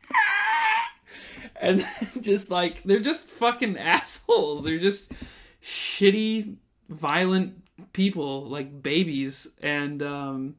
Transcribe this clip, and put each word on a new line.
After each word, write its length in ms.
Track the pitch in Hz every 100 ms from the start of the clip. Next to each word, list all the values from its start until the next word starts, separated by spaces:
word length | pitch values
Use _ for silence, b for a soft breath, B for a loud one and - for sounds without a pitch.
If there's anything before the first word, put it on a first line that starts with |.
| 1047
<laughs> 1500 | 1017 855 807 831 906 906 880 906 - _ - - - - -
and 180 | - 190
then 420 | - - 220 -
just, 280 | 226 202 -
like, 320 | 180 175 165
they're 160 | - 196
just 280 | 214 320 -
fucking 500 | - 240 240 240 175
assholes. 840 | 131 170 - - - 453 147 147
They're 160 | 143 -
just 320 | 185 202 - B B B B B
shitty, 920 | - - - - 196 202 220 220 214 202 _ _ _
violent 760 | 156 151 151 185 190 185 - - _ 185
people, 540 | - 196 190 143 135 139
like 340 | 139 139 143
babies. 680 | 135 151 180 139 135 135 - _
And, 400 | 143 147 143 147
um 520 | 143 143 139 135 135